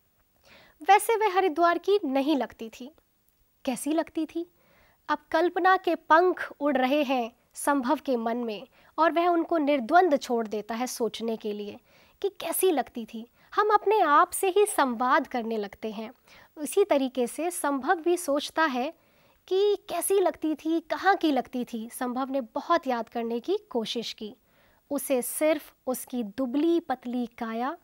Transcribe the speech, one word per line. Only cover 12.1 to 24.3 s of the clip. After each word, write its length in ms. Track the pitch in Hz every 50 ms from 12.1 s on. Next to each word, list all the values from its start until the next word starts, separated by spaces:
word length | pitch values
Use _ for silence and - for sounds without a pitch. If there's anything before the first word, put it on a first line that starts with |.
| _ -
कि 60 | - 392
कैसी 420 | - - - 330 320 - 370 381
लगती 360 | 320 262 233 - - 247 220
थी। 240 | - - 220 233 - _ _ _ - -
हम 160 | 392 427 427
अपने 300 | 427 415 403 392 440 427
आप 300 | 359 302 285 311 359 349
से 180 | - - 381 392
ही 180 | 359 403 415
संवाद 600 | 403 - - 277 262 240 220 254 254 285 320 262
करने 300 | - - 247 214 226 226
लगते 340 | 214 202 196 - - - 220
हैं। 220 | 196 214 226 240 262 _ _ _ - - - _ - 320
इसी 220 | 294 - - 392 403
तरीके 420 | - 320 277 269 254 - 262 240
से 240 | 226 - - 311 359
संभव 440 | 349 - - 285 285 269 240 302 381
भी 220 | 330 302 349 359
सोचता 480 | 339 - - 277 294 - - - 320 320
है 300 | 302 247 240 247 311 339 _ _ _ _ _ _ _ _ _ _
कि 300 | - 359 381 403 415 403
कैसी 440 | - _ - - 339 320 - 392 403
लगती 340 | 359 320 - - - 311 311
थी, 260 | - - 320 330 330
कहाँ 360 | - - 311 294 320 381 392
की 160 | 381 - 311
लगती 320 | 277 254 233 - - 247 240
थी। 260 | - - 226 220 233
संभव 400 | - - 254 247 240 254 269 254
ने 100 | 269 277
बहुत 460 | 240 220 - 285 - - 339 330 -
याद 220 | 262 240 233 226 -
करने 320 | - 240 233 226 233 240
की 160 | 233 - 381
कोशिश 560 | 427 - - - 240 220 - - 240 208 -
की। 240 | - - 220 208